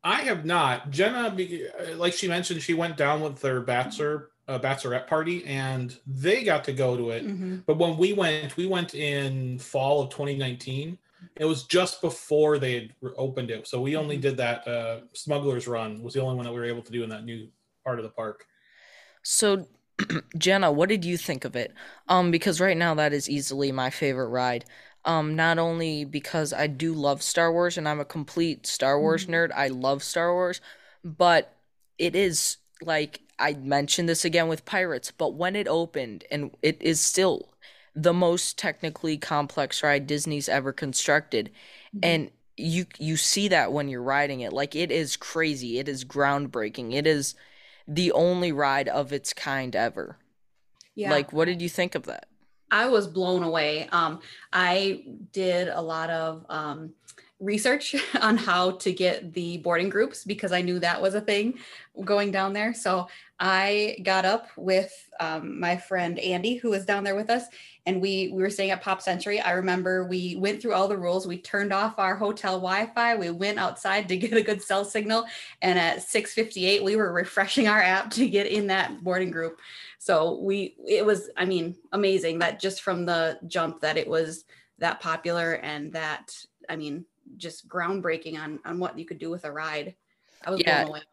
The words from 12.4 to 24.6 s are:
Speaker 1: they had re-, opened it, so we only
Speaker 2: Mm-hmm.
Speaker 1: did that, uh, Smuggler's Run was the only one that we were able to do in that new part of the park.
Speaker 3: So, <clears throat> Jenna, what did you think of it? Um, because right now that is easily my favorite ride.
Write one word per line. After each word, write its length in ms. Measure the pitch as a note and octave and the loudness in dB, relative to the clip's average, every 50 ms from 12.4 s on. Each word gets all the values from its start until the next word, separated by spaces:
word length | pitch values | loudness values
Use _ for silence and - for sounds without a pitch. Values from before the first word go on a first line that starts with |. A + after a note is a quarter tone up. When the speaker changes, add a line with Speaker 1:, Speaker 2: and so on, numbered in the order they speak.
| D3+ D3+ D3+ C#3+ | 6 6 4 2
Speaker 1:
they 160 | C3 B2+ B2 | 2 0 -2
had 200 | A#2+ A2 A2 - _ | -2 -4 -10 -16 _
re-, 100 | C3 C3 - - | -12 -10 -6 -4
opened 320 | C3 C3+ C3 C3 B2 A#2 | -4 -4 -4 -4 -6 -6
it, 180 | A2+ G#2+ - - | -6 -8 -8 -6
so 120 | - B2 | -4 -2
we 120 | B2+ C#3 D3+ | -2 0 -2
only 200 | D#3 D3+ D3 D3 | -2 -2 -2 -4
Speaker 2:
Mm-hmm. 80 | C#3 | 0
Speaker 1:
did 140 | C3 C#3 C3+ B2+ | 0 0 0 2
that, 280 | B2 A#2+ A#2+ A#2 - | 0 0 -2 -2 -4
uh, 340 | A#2+ A#2+ A#2 A#2 A2+ A2+ A2+ - - | -4 -4 -4 -2 -4 -6 -8 -10 -16
Smuggler's 560 | _ - - D3+ D3 C#3+ C#3+ C#3+ B2+ A#2+ - A#2+ | _ -12 -4 -2 -2 0 2 0 0 0 -2 -2
Run 340 | A#2+ A2+ A2+ A2 G#2+ G#2+ | -4 -4 -4 -6 -8 -10
was 120 | A#2 A#2+ B2+ | -10 -6 -4
the 60 | C3+ | -2
only 140 | C3 C3 B2+ | -2 0 -2
one 120 | B2 A#2+ | -4 -4
that 60 | A#2+ | -6
we 60 | A#2+ A#2+ | -6 -4
were 60 | A#2 | -4
able 180 | A#2+ A#2+ A#2+ | -4 -6 -6
to 100 | A2+ - | -8 -6
do 100 | A2+ A#2+ | -6 -6
in 80 | A#2 A2 | -6 -6
that 140 | A2 G#2+ A2 | -8 -10 -10
new 240 | A#2 A#2 A2+ G#2 - _ _ _ _ _ _ _ | -12 -12 -12 -14 -16 _ _ _ _ _ _ _
part 140 | C3 B2 A#2 | -6 -4 -4
of 60 | A2 | -6
the 60 | G#2+ | -8
park. 360 | _ - A2+ G#2+ G#2+ - - _ _ _ _ _ _ - - - - - - _ _ _ | _ -8 -8 -8 -8 -12 -20 _ _ _ _ _ _ -20 -20 -20 -20 -20 -20 _ _ _
Speaker 3:
So, 460 | _ - - - A3 G#3 G3 F#3+ E3 _ _ _ _ _ _ - | _ -2 2 4 4 4 4 2 -2 _ _ _ _ _ _ -6
<clears throat> 400 | - - D#3+ D#3 - _ - E3 | -4 -2 -4 -6 -6 _ -4 0
Jenna, 340 | - F3+ F#3+ G3 F#3+ D#3+ | 4 4 4 6 6 4
what 160 | D3 D3 E3+ F#3+ | 6 4 4 4
did 160 | A3 G3+ E3+ | 2 0 2
you 140 | F3 F3 E3 | -2 -2 -2
think 260 | - - D3+ B2+ - | -2 -4 -4 -4 -6
of 120 | B2+ - | -6 -4
it? 180 | A#2+ A#2 - - - - - - - _ - | -4 -6 -6 -8 -16 -20 -20 -20 -16 _ 4
Um, 220 | F3+ F#3 F3+ F3 | 6 6 6 6
because 280 | E3 E3 E3 G3 E3 D#3+ | 4 4 2 2 2 4
right 180 | F#3 G3 F3 | 4 4 4
now 180 | E3 E3+ E3+ D#3 | 4 2 2 4
that 180 | D3+ D3+ D3 | 4 2 2
is 160 | C#3+ C#3+ - - | 2 0 -2 -2
easily 420 | C#3+ C#3+ C#3 - C3+ C#3 C#3+ C#3 | -2 -2 -2 -2 -2 0 0 0
my 200 | C3 C3 B2+ B2+ | 0 0 -2 -2
favorite 380 | - - D#3+ C#3 C3 B2+ C3 A2+ | -2 0 0 0 0 0 -2 -2
ride. 360 | A#2+ B2+ B2 B2 B2 A#2+ | 0 0 2 0 0 -2